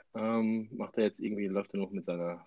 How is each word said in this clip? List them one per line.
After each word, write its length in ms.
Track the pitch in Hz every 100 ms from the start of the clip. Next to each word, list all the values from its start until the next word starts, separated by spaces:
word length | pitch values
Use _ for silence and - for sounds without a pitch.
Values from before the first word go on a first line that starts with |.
| -
ähm, 560 | 110 110 113 110 113 110
macht 260 | 117 104 -
er 60 | 107
jetzt 140 | -
irgendwie, 280 | 107 104 101
läuft 260 | 98 98
er 60 | 101
noch 100 | 95
mit 160 | 98 85
seiner 400 | 87 87 85